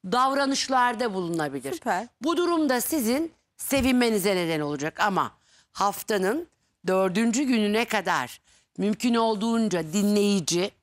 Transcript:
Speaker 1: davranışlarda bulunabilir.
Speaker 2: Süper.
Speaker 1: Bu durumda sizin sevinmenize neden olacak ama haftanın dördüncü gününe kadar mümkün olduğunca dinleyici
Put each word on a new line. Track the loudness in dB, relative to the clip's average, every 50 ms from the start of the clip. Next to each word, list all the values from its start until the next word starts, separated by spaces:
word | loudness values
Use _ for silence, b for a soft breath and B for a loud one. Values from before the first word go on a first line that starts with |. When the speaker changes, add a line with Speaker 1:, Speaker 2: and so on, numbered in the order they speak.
| -4
Speaker 1:
davranışlarda | 0 2 2 2 2 2 0 0 0 0 -2 -2 0 2 2 2 2 0 -2 -4 -4 -2
bulunabilir. | -4 -4 -2 -2 -2 -2 -4 -4 -6 -8 -8 -8
Speaker 2:
Süper. | -6 -4 -2 -2 -2 -4 -8 _ _
Speaker 1:
Bu | -2 -2 0
durumda | 0 0 0 0 0 2 2 0 0
sizin | 0 -2 -2 -2 0 0 0 0 -2 -6 -8 _ _ _ _
sevinmenize | _ -6 -2 0 0 2 2 2 4 2 2 2 2 0 0 0
neden | 0 0 0 -2 -2
olacak | -2 -4 -4 -4 -6 -6 -2 -2
ama | -2 0 0 0 -2 -2 -6 b b b b b b b
haftanın | b -2 -2 0 0 -4 -4 -2 0 0 2 0 0 -2 -4 _ _ _ _ _ _ _ -2
dördüncü | 0 2 2 2 2 2 2 0 2 0 0 0
gününe | 0 0 2 2 2 0 0 -2
kadar | 0 -2 -2 0 0 -2 -2 -2 -4 -10 -18 b b b b b b _
mümkün | -4 -2 -2 -2 0 0 0 2
olduğunca | 2 2 0 0 0 0 0 0 0 0 0 0 -2 -2 -2 -2
dinleyici | 0 2 2 2 4 4 4 2 0 0 0 -2 -2 -2 -4 _ _